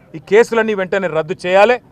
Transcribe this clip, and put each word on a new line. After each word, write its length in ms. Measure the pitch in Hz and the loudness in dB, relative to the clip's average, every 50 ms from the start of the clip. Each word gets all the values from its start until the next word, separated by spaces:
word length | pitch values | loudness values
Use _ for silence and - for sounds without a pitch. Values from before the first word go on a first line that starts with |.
| _ _ - | _ _ -18
ఈ 40 | 160 | -18
కేసులన్నీ 560 | - - 190 220 233 - 233 226 220 220 214 | -4 2 2 2 4 2 0 -2 -2 -2 -2
వెంటనే 340 | 190 185 170 208 196 185 170 | -4 -4 -2 -2 -2 -2 -2
రద్దు 280 | 151 160 156 151 175 - - | -4 -4 -4 -4 -8 -8 -4
చేయాలి, 340 | 180 185 196 208 226 247 233 - _ | 2 2 4 4 2 0 -2 -4 _